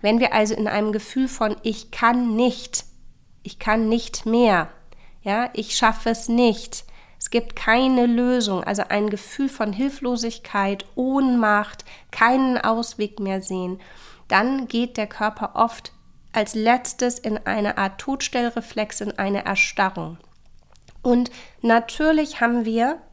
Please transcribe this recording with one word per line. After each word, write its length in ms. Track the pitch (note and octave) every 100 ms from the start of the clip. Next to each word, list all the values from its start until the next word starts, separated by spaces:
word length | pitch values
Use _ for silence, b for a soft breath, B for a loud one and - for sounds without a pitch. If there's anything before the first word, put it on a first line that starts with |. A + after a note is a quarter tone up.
Wenn 180 | G#3 A#3
wir 140 | B3
also 220 | - G#3+
in 120 | A3 G#3
einem 240 | G#3 G#3+
Gefühl 380 | G#3 - C4 C4
von 260 | - A3 G#3
"Ich 300 | A3+ G#3 -
kann 420 | - A#3 B3 A#3+
nicht, 500 | A3 B3 - - - - - - - _ -
ich 160 | - -
kann 280 | - A3 A3
nicht 380 | A#3 A3+ - -
mehr", 420 | A3+ A#3+ F#3 D#3 - - b b b
ja, 280 | G3 G#3 A#3+
"Ich 240 | - G#3+ -
schaffe 340 | A3 A3+ A#3
es 180 | A3+ -
nicht", 560 | A#3 A#3+ G#3+ - - - b b b
es 100 | -
gibt 240 | A#3 A#3
keine 520 | - - A#3 C4 B3+ A#3+
Lösung, 580 | A#3 B3 B3+ G#3+ F#3
also 180 | - G3+ -
ein 220 | G#3 G#3
Gefühl 380 | G#3 - - C#4
von 240 | - G#3+
Hilflosigkeit, 1120 | G3 C4+ C4+ B3+ B3 A#3 - - G#3 G3 G3 - -
Ohnmacht, 880 | B3+ C4+ C4+ A#3+ A3 G#3 G#3 - - B B
keinen 480 | - A#3 C4 C4 B3
Ausweg 600 | - A3+ A#3 - G#3 G#3
mehr 220 | G3 F#3+
sehen, 380 | F#3+ F#3 F3+ F#3 B B B B -
dann 400 | F#3+ A#3 C4+ B3
geht 300 | A#3 A#3+ A#3+
der 100 | G#3
Körper 460 | - G#3+ - -
oft 380 | - A#3 - - - - - -
als 220 | - G#3
letztes 640 | A3 A3 B3 B3 - B3 A#3+
in 200 | - G#3+ -
eine 320 | G#3+ G#3 -
Art 220 | G3 G3
Todstellreflex, 1000 | - C4+ - B3 A#3+ A#3 A3+ - G#3+ -
in 180 | G#3 -
eine 260 | G3 G3+
Erstarrung. 720 | - G3 - - F#3+ F#3+ D#3+ E3+ - - - - _ - - -
Und 280 | B3+ B3 B3 B B B
natürlich 760 | A#3 A#3 A#3 - D#4 D#4 D4+ -
haben 240 | A#3 A#3+
wir 340 | A3+ A3+ A#3+ E4 -